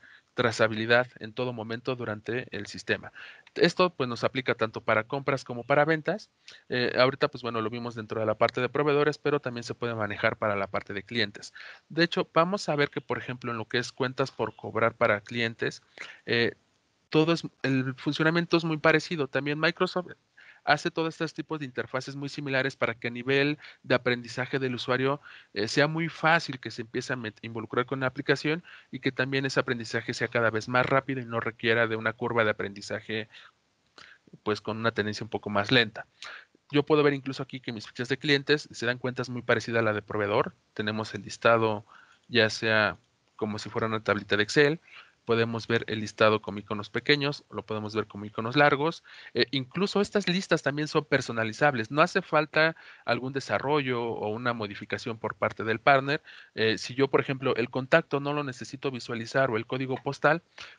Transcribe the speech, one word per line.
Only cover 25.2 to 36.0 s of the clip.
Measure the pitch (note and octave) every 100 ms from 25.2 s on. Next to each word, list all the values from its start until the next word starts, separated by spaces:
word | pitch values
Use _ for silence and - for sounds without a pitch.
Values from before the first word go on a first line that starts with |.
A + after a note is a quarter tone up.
| - - - G2+
eh, | A2
sea | C#3+ D3
muy | D#3+ E3
fácil | - D#3+ E3 - -
que | A2+
se | A#2+
empiece | A2+ B2 -
a | B2
met-, | A2 -
involucrar | A2+ A2+ A2 B2 B2+
con | C3+
la | C3
aplicación | - - C#3 D3+ E3+ - - _
y | B2+
que | C3+
también | B2+ C3 C3+ C#3
ese | C#3+
aprendizaje | B2+ A#2+ A2+ A#2 -
sea | A#2 A#2
cada | A#2+ A2+
vez | A2 B2
más | B2+ B2
rápido | C3+ - C3
y | A#2
no | A#2
requiera | A#2 - A#2 A2+ A2+
de | A2
una | A2+
curva | - A#2+ A#2
de | G#2+
aprendizaje, | G#2 G2+ G2+ - G2+ - G#2+ G#2+ - - _ _ _ _ - - - _ -
pues, | G#2+ G#2
con | - A2+
una | A#2
tendencia | A2 G#2 G#2
un | A2+
poco | G#2 G#2+
más | G2+ G2+
lenta. | B2+ A2 -